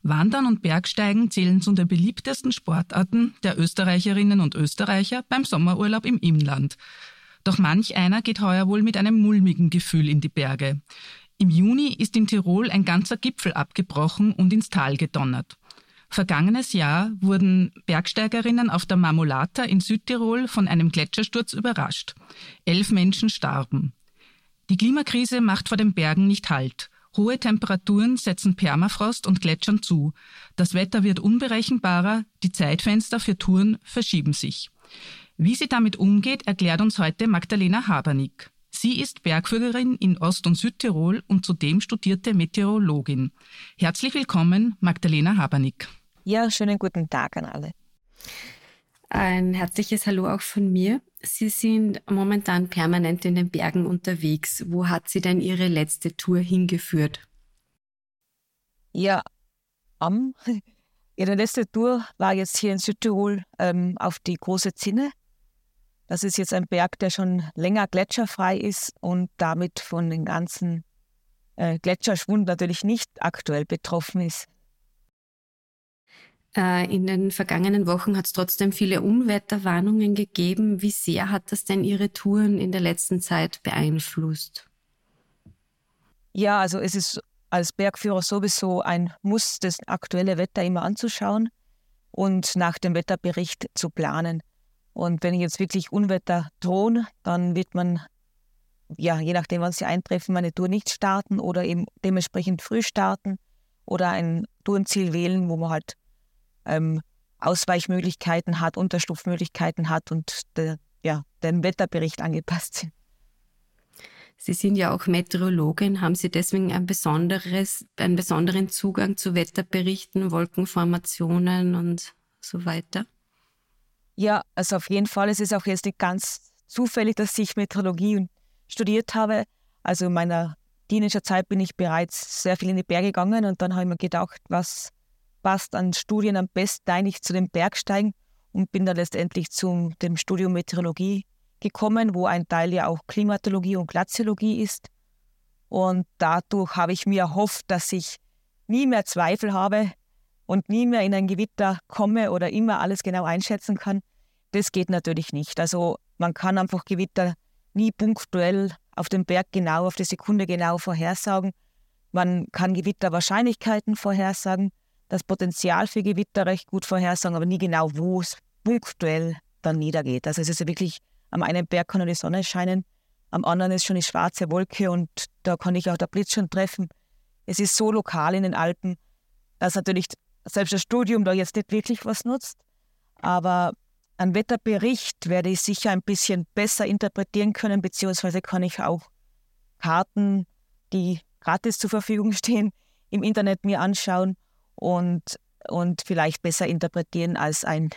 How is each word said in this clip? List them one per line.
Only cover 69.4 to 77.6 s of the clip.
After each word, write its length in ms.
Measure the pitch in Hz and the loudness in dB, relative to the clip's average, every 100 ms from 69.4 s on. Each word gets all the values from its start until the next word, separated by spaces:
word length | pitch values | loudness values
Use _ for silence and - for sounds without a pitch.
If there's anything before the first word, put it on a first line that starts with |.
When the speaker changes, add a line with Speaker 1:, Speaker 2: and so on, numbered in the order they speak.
| 165 165 175 - | -2 0 -4 -6
Speaker 2:
von 300 | - 170 170 | -6 -2 -2
den 140 | 160 | -2
ganzen, 600 | 151 165 175 - 175 165 - _ _ _ _ _ _ - | -2 -4 -4 -4 -4 -4 -8 _ _ _ _ _ _ -6
äh, 240 | 170 165 | -4 -2
Gletscherschwund 680 | - 185 - 185 - 214 185 | -2 -2 0 -2 0 0 2
natürlich 360 | 175 180 175 | 0 -2 -2
nicht 260 | 202 233 - - | 0 -2 -4 -4
aktuell 460 | 165 - - 147 151 | -6 -4 -4 -4 -2
betroffen 560 | 165 - 170 156 185 | -6 -4 -6 -4 -4
ist. 260 | 170 - - _ _ _ _ _ _ _ _ _ _ _ _ _ _ _ _ - - _ _ - | -4 -6 -14 _ _ _ _ _ _ _ _ _ _ _ _ _ _ _ _ -20 -20 _ _ 0
Speaker 3:
Äh, 380 | 185 180 180 | 2 2 2
in 120 | 190 185 | 0 0
den 260 | 185 196 | 0 0
vergangenen 540 | - 190 165 | -2 -2 0